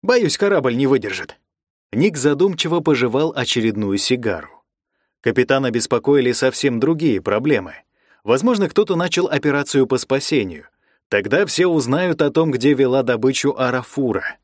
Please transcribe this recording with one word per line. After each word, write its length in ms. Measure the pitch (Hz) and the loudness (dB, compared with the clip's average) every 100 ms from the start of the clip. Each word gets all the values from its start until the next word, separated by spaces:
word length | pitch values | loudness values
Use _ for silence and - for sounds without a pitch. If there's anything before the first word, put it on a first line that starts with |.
Боюсь, 360 | 196 247 185 - | 2 2 2 0
корабль 380 | 202 185 127 120 | 0 2 0 0
не 120 | 135 | 2
выдержит». 500 | 135 110 - - - _ _ _ _ _ | 2 0 -10 -12 -18 _ _ _ _ _
Ник 240 | 107 196 151 | 0 0 2
задумчиво 640 | 139 143 190 180 165 170 | 0 2 0 0 -2 -2
пожевал 500 | - 135 123 127 156 - | 0 0 0 0 -2 -4
очередную 640 | 123 120 110 104 104 98 | -4 0 0 -2 -2 -2
сигару. 680 | - 127 113 85 - _ _ _ _ _ _ _ | -2 -2 -2 -6 -10 _ _ _ _ _ _ _
Капитана 500 | 117 110 127 135 131 | 0 0 2 2 2
беспокоили 640 | 117 113 120 139 143 123 | -2 -2 0 2 2 2
совсем 460 | 117 131 - 139 117 | 0 0 0 -2 0
другие 420 | 135 160 160 98 | 0 0 0 0
проблемы. 540 | 104 104 143 123 87 - _ _ _ _ | 0 -2 0 0 -2 -18 _ _ _ _
Возможно, 440 | - 165 226 220 185 | -2 2 2 2 2
кто-то 280 | 190 214 170 | 0 0 0
начал 320 | 180 180 175 | -2 -2 0
операцию 600 | - 151 143 139 139 127 | 0 0 -2 0 0 2
по 100 | 131 | 0
спасению. 680 | - 135 - 147 98 78 - _ _ _ _ | -2 -4 0 -2 -2 -10 -20 _ _ _ _
Тогда 360 | 104 101 143 202 | -4 0 0 0
все 220 | - 180 | 0 2
узнают 540 | 160 120 143 180 156 | 2 0 0 0 0
о 100 | 143 | 0
том, 200 | 156 165 | 2 0
где 220 | 127 135 | 2 2
вела 300 | 139 135 135 | 2 2 2
добычу 520 | 123 117 127 131 143 135 | 0 0 0 0 -2 -2
Арафура. 800 | 127 123 120 - 131 95 - - | -2 -2 -6 -4 -2 -4 -6 -14